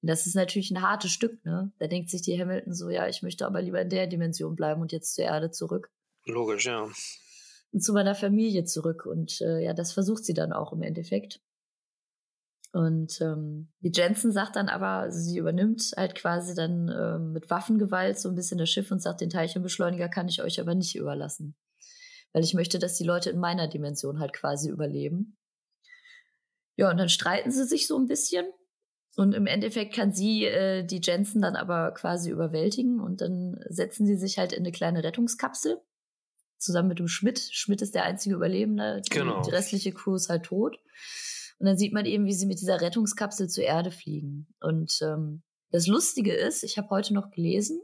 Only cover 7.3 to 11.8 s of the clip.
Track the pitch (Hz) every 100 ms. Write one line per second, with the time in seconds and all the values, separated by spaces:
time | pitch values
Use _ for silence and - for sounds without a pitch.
7.3 | - - - _ 214 - 202 196 202 202
8.3 | 208 226 190 170 - 165 165 - 165 160
9.3 | - 165 165 170 165 170 - 190 220 -
10.3 | 160 160 165 - 165 165 165 165 - -
11.3 | - _ _ _ _